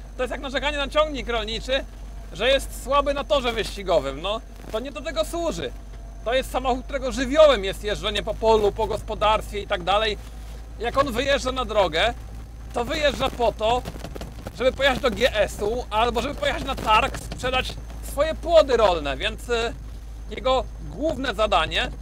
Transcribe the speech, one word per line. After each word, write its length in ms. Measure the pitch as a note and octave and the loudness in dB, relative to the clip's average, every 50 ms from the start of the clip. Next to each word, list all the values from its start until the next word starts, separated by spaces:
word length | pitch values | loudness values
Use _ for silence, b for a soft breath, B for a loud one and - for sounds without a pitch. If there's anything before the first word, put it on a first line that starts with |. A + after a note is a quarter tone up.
| B B - | B B -6
To 60 | - B3+ | -6 -4
jest 80 | A3+ | -4
jak 100 | D#4+ B3+ | -4 -8
narzekanie 360 | C#4+ C4+ A#3+ C#4 B3 D4 D4+ | -8 -4 -4 -2 -2 -2 -2
na 100 | C#4+ C#4 | -2 -4
ciągnik 420 | B3+ - D4+ D#4 D#4 D4 B3+ G#3+ A#3 | 0 2 2 2 2 0 -6 -4 -2
rolniczy, 560 | A#3+ A3+ G#3+ G#3 A3+ A3 - B3+ C4 C4+ C#4+ - - - - - - - - - - | -2 -2 -2 -2 -6 -6 -2 -2 -2 -2 -2 -6 -12 -14 -14 -14 -12 -14 -14 -12 -6
że 160 | D#3+ G#3+ B3+ | 0 2 2
jest 340 | C#4 C4+ - - - - - | 2 2 0 -4 -10 -10 -4
słaby 300 | A#3 C4+ C#4+ C#4 C#4+ C#4 | 2 2 2 2 2 -2
na 100 | C#4+ C4+ | -2 0
torze 280 | - D#4 C#4 B3 B3 | 0 0 2 2 0
wyścigowym, 680 | A3+ A3+ F#3 - - G3+ G3 F3 F3 D#3 C3 C#3 C3+ C#3 | -2 -2 -4 -4 -6 -8 0 2 2 2 2 0 -6 -4
no. 200 | E3 G3 G#3+ A3 - - - - - - | -4 -4 -4 -4 -6 -12 -16 -14 -12 -6
To 80 | - A3 | -6 -6
nie 120 | B3 C#4+ | -6 -6
do 100 | B3 D4 | -10 -8
tego 240 | C4+ E4 C#4+ D#4+ D#4 | -8 -4 -2 -2 -2
służy. 460 | - - E4+ E4+ D#4+ G#3 E3+ C#3+ A#2+ - - - - - - - - - - - | -2 -2 -2 -2 -2 -2 -4 -6 -8 -8 -10 -14 -14 -14 -14 -14 -14 -14 -8 -4
To 80 | G#3+ B3 | 0 0
jest 180 | C4 B3 - | 0 0 0
samochód, 320 | - - C4 C4 B3 C4 - | -4 -2 0 0 -2 -2 -4
którego 280 | - C4 C4+ B3 C4 | -6 -6 -4 -4 -2
żywiołem 520 | G#3 A#3 C4+ A#3+ C#4 D#4 D#4 D4 C4 G#3 F#3+ | -2 -2 -2 2 8 10 10 10 10 6 2
jest 200 | F#3+ F#3 - - | -4 -4 -4 -2
jeżdżenie 400 | G#3 G3+ D3+ D#3+ G#3+ G#3 G#3 F3 | -4 -4 -2 -2 -2 -2 -2 -2
po 100 | G#3+ G#3 | -2 -4
polu, 380 | - A3+ A3 A3 G#3+ G#3 G3+ | 2 4 6 6 6 6 2
po 160 | G3+ - A3 | 2 2 -2
gospodarstwie 720 | F#3+ A3 G#3 - - G#3+ - G#3 G#3 A3 G#3+ G3+ - G#3+ G3+ | -2 -2 -4 -4 -6 -2 2 4 4 4 2 0 -4 -8 -8
i 80 | G3+ | -4
tak 160 | - G#3 F3+ F3 | -2 -4 -2 2
dalej. 340 | F3+ G3 G#3 A3 A3 G3+ B B B B B B B B B B B - - | 2 2 4 2 2 -2 B B B B B B B B B B B -10 -6
Jak 180 | G3+ A#3+ - | -6 -2 2
on 140 | C4+ C#4 C#4+ | 2 0 2
wyjeżdża 400 | G#3+ A#3 C#4 C4+ C#4+ C#4 - C4+ | 0 -2 2 2 2 2 0 -2
na 140 | C4 C4 B3 | -2 -2 -4
drogę, 480 | G3+ G#3+ G#3 G3 E3+ D3 D#3+ F#3+ A3+ A#3+ - - - - - - - - - - - - | 0 2 2 2 4 4 2 2 2 0 -4 -12 -12 -12 -12 -12 -14 -14 -14 -14 -6 -4
to 120 | B3 A#3+ | -4 -2
wyjeżdża 440 | A#3 D#4 D#4 D4 C#4+ A#3 A3 C4 C4 | -2 -2 2 2 2 2 2 -2 -2
po 220 | - - A#3+ A3 | 0 2 0 0
to, 300 | - - G#3+ A3 A#3+ B3 - - - - - - - - - - - - - - - | 0 0 0 2 2 0 -2 -6 -10 -10 -10 -10 -10 -10 -10 -10 -12 -12 -12 -12 -6
żeby 140 | - A#3 C4 | 2 2 2
pojechać 280 | - - C4+ C#4+ B3+ A3 | 2 4 4 4 4 4
do 120 | - B3+ | 0 0
G 240 | G3+ F#3+ A3 - - | 2 2 2 2 4
S-u 500 | G#3+ G3 - - - G#3 G3+ A#3+ B3 A3+ - | 2 0 0 0 -4 -2 -2 -2 -2 -4 -2
albo 320 | G#3 G#3+ A#3 A#3+ A3+ A#3+ | 2 2 2 2 2 0
żeby 140 | A3+ C#4+ - | -2 -2 -4
pojechać 280 | - D4 C#4+ A#3 - C#4 | -2 -2 -2 -2 -2 -4
na 120 | C#4 B3+ | -4 -4
targ, 440 | - - A3 G#3+ A3 C4 B3+ - - | -2 4 6 6 6 6 4 -2 -6
sprzedać 540 | - - - - - B3+ C4 B3+ B3 - - - - - - - - - | -8 -10 -8 -4 -4 0 0 0 -2 -2 -8 -10 -12 -12 -12 -10 -10 -6
swoje 240 | - C4+ D4+ D#4+ D#4 | 0 0 0 0 0
płody 420 | - - D#4+ E4+ D#4+ D4 C4+ B3 | -4 0 8 8 8 8 8 6
rolne, 400 | A#3 A3 G3 F3 E3 D3 C#3+ C3+ | 6 6 6 4 4 0 -2 -2
więc, 320 | C3+ E3+ G#3+ A3 - - - | -2 -2 -4 -4 -4 -4 -2
y, 240 | A#3+ A3+ A#3 A3+ - - - - - - - - - - - - | 0 0 0 -2 -4 -8 -12 -12 -12 -12 -12 -12 -12 -12 -12 -10
jego 360 | G#3 - G#3 B3+ C4 B3+ G#3+ - - - E3 D3 | -10 -2 2 2 2 2 2 -2 -8 -10 -10 -10
główne 440 | D3 F3+ C#4 E4 D4+ A#3+ C4+ B3+ G#3 | -6 -2 -2 -2 0 0 -2 -2 0
zadanie 560 | F#3 A3 A3 G#3 E3+ D#3+ D#3+ E3 F#3+ A#3+ B3+ - - | 0 2 4 4 4 4 2 0 -2 -2 -2 -6 -10